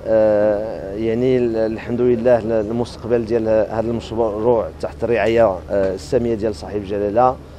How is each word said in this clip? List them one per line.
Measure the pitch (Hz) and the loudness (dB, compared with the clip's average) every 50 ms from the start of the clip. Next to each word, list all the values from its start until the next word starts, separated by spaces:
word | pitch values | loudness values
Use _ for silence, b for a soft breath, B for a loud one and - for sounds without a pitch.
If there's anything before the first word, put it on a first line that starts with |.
| - | 0
آه، | 110 110 110 110 107 107 104 104 107 104 101 110 113 98 80 76 98 98 | 2 2 4 4 4 4 4 4 2 2 0 -2 -6 -8 -8 -8 -8 -6
يعني | 107 113 113 110 120 123 131 127 | -4 -2 -2 0 0 2 2 2
ال-، | 123 123 117 113 | 2 2 2 0
الحمد | 113 110 110 113 110 - 113 120 120 | 0 0 -2 -2 -6 -6 -6 -2 0
لله | 123 123 123 113 113 113 120 | 2 2 2 4 4 4 4
ال-، | 113 101 110 | 4 2 0
المستقبل | 113 110 104 104 113 120 120 - - - - 113 120 117 117 | -2 -2 -2 -2 -2 -4 -4 -6 -8 -12 -2 -2 0 0 0
ديال | 101 117 117 110 | 0 -2 0 2
هذا | 110 110 110 104 - 110 113 110 117 | 2 2 2 2 0 -2 -4 -2 -2
المشروع | 117 113 - - 117 110 120 110 101 107 107 120 123 113 95 78 76 - | -4 -6 -6 -6 -4 -2 -2 -2 -2 0 2 2 2 2 0 -4 -8 -10
تحت | - - - - 117 | -10 -10 -6 -6 -2
الرعاية، | 110 120 107 98 113 113 117 113 104 92 87 82 - | 0 0 2 2 2 4 4 4 4 2 -2 -6 -2
آه، | 90 101 98 95 95 | 0 0 0 0 -2
السامية | 92 - - - 120 120 117 117 | -6 -6 -2 -2 0 0 0 -2
ديال | 104 104 113 104 | -2 -2 -4 -4
صاحب | - - 92 98 | -6 -10 -8 -8
الجلالة، | 104 101 92 104 101 104 104 98 117 127 127 135 - B B B | -8 -6 -4 -4 -4 -2 0 2 4 4 4 2 -2 B B B